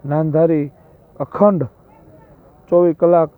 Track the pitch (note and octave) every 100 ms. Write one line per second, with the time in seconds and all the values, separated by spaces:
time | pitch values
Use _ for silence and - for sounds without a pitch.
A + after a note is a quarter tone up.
0 | C#3+ D3+ D#3+ D3+ E3 D#3 C#3+ _ _ _
1 | _ - C#3+ - G#3 F#3 B2+ _ _ _
2 | - - - - - _ _ F3 F3 D#3
3 | E3+ F3 D#3